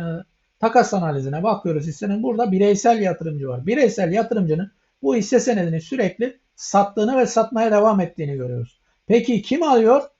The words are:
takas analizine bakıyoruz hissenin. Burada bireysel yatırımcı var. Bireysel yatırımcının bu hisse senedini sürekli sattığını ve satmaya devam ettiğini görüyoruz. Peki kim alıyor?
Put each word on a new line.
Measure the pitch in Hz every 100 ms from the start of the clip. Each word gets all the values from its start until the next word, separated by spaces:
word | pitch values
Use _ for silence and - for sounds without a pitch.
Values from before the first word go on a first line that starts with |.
| 170 165 - _ _ _
takas | 220 240 208
analizine | 196 165 139 135 147
bakıyoruz | 214 202 175 151 160
hissenin. | - 208 208
Burada | 247 220 233
bireysel | 185 202 202 233 226
yatırımcı | 190 165 165 147 135
var. | 123 151
Bireysel | 269 240 - 170
yatırımcının | 202 226 220 165 156 196 _ _ _
bu | 269 247
hisse | 202 247
senedini | 247 214 170 165
sürekli | - 262 190 - 247 - _ _
sattığını | - 196 202 220 214 262
ve | 220
satmaya | 226 220 220 226
devam | 208 214 196
ettiğini | 175 - 147 139
görüyoruz. | 127 123 120 _ _ _ -
Peki | 233 233 226
kim | - 285
alıyor? | 311 247 220 277 277